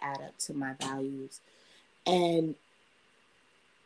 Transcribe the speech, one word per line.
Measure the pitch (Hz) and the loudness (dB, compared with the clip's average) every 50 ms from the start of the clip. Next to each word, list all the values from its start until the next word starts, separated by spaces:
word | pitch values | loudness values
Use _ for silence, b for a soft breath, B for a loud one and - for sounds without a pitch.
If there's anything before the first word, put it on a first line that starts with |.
add | 147 139 139 139 | -6 -6 -6 -6
up | 143 - - - | -8 -10 -10 -8
to | - - 151 | -8 -6 -4
my | 139 135 131 135 143 | -4 -4 -4 -4 -4
values? | - 135 135 135 135 139 139 135 135 131 - - b b b b b b b b b b _ _ - | -4 -4 -2 -2 -4 -4 -4 -6 -10 -10 -14 -18 b b b b b b b b b b _ _ 2
And | 175 180 180 175 170 170 165 160 160 - - _ _ _ _ _ _ _ _ _ _ _ _ _ _ _ _ _ _ _ _ _ _ _ _ _ | 4 4 6 6 6 4 4 4 2 -2 -6 _ _ _ _ _ _ _ _ _ _ _ _ _ _ _ _ _ _ _ _ _ _ _ _ _